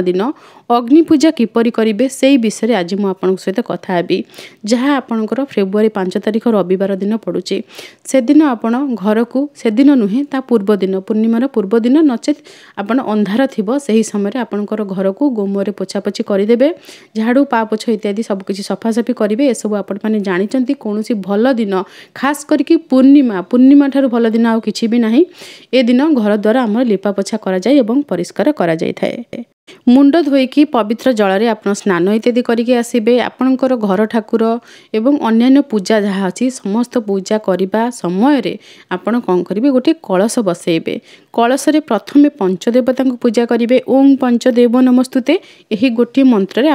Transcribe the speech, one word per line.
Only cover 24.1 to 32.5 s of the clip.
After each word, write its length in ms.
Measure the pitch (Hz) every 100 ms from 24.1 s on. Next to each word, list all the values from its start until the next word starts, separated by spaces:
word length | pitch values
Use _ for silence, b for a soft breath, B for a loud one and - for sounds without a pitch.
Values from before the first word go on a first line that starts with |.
| 233
ଭଲ 100 | 233 226
ଦିନ 100 | 233
ଆଉ 60 | 226 214
କିଛି 180 | 208 226
ବି 60 | 240 220
ନାହିଁ। 160 | 233 359 B B B B 254
ଏ 20 |
ଦିନ 180 | 240 247 311 277
ଘର 120 | 214 214
ଦ୍ୱାର 140 | 208 247 233
ଆମର 160 | 214 254
ଲିପାପୋଛା 460 | 190 208 196 190 220
କରାଯାଏ 320 | - 185 185 285
ଏବଂ 140 | 214 262 285
ପରିଷ୍କାର 380 | 180 175 - 202 294
କରାଯାଇଥାଏ। 580 | 170 165 - - - - 240 - 240 _ - B -
ମୁଣ୍ଡ 260 | 247 285 320 294
ଧୋଇକି 340 | 269 262 269 302
ପବିତ୍ର 340 | 240 208 226 262 220
ଜଳରେ 260 | 196 196 233
ଆପଣ 160 | 214 202 202
ସ୍ନାନ 240 | 208 175 180 214
ଇତ୍ୟାଦି 240 | 247 233
କରିକି 240 | 240